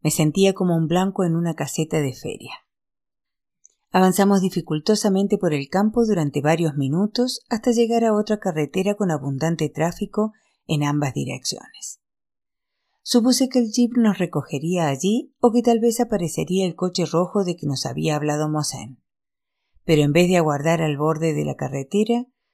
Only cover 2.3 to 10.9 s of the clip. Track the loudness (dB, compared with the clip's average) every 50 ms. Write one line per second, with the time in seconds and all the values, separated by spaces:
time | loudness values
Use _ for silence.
2.3 | -10 -10 -12 -16 -16 -18 _ _ _ _ _ _ _ _ _ _ _ _ _ _
3.3 | _ _ _ _ _ _ _ _ _ _ _ _ 2 4 4 4 4 4 4 4
4.3 | 4 4 2 0 -2 -4 -6 -4 -6 -4 0 0 0 2 2 2 2 2 2 2
5.3 | 0 2 2 0 0 0 -4 -2 -2 0 0 2 2 2 2 2 2 2 0 0
6.3 | -2 0 0 2 2 2 0 -2 0 0 -2 0 0 0 0 0 _ -2 -2 -2
7.3 | -2 -10 _ _ -6 -2 0 0 2 2 2 2 2 2 2 2 2 0 0 -2
8.3 | -2 -2 -2 -4 -2 -2 -4 -2 -2 -2 -2 -2 -2 0 0 -2 -2 -2 -2 -4
9.3 | -4 -2 -2 -2 0 0 -2 -4 -2 -2 -2 -2 -2 -4 -10 -6 -2 -2 -2 -2
10.3 | -4 _ _ _ _ _ _ -4 -2 0 0 0